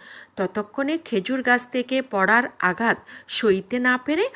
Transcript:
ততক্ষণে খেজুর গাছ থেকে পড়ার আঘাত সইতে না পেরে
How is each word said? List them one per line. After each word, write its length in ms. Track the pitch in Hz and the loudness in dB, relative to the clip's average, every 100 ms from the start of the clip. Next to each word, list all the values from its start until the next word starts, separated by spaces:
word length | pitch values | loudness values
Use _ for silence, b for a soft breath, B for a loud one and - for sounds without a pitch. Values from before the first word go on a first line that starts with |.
| B B B - | B B B -6
ততক্ষণে 640 | 185 - 208 - 277 320 | -4 -4 -6 -4 -2 -2
খেজুর 440 | - 208 185 262 | -2 -4 -2 -2
গাছ 260 | 254 247 - | 2 0 0
থেকে 320 | 254 247 262 | -4 -2 -2
পড়ার 420 | 262 202 190 226 254 - | -2 0 4 4 2 -2
আঘাত 400 | 180 175 233 196 - B B | -2 0 0 0 -4 B B
সইতে 500 | - 220 190 185 247 | -2 2 2 0 -2
না 200 | 254 247 | 0 0
পেরে 300 | - 311 480 | 0 0 0